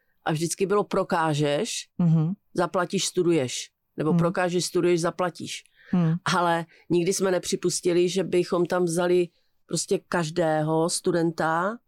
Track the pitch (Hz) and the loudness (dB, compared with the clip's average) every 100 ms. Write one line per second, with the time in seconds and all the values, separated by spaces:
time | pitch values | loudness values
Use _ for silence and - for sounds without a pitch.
0 | _ _ - 160 170 - 185 208 196 196 | _ _ -4 -2 -2 -2 0 0 0 -2
1 | 185 175 160 147 147 147 240 - - _ | -2 0 0 0 0 0 -2 -8 -12 _
2 | 175 160 160 196 _ - 175 190 175 151 | 2 4 2 -4 _ -4 -2 -2 -2 -2
3 | - - 170 165 127 - - _ _ - | -2 0 2 2 0 -4 -10 _ _ -4
4 | 156 170 170 196 180 180 165 180 170 175 | 0 2 2 0 0 0 -2 0 2 2
5 | 170 165 180 - - - - _ - 185 | 0 -2 -4 -4 -12 -12 -16 _ -2 2
6 | 165 170 - 180 175 170 165 _ _ 170 | 2 0 -2 0 2 0 -2 _ _ 0
7 | 170 190 190 180 - 185 180 - 180 175 | 0 0 0 0 -2 -4 -2 -2 0 2
8 | 180 180 170 180 175 180 175 180 180 165 | 2 0 -2 0 0 -2 0 0 0 0
9 | 180 180 175 _ _ _ _ 170 - 190 | 2 2 0 _ _ _ _ -6 -2 -4
10 | - 180 156 175 160 156 151 160 165 - | -2 -4 -2 -2 0 2 0 0 0 -2
11 | - 175 165 165 160 160 185 240 | -2 0 0 0 -2 0 -2 -6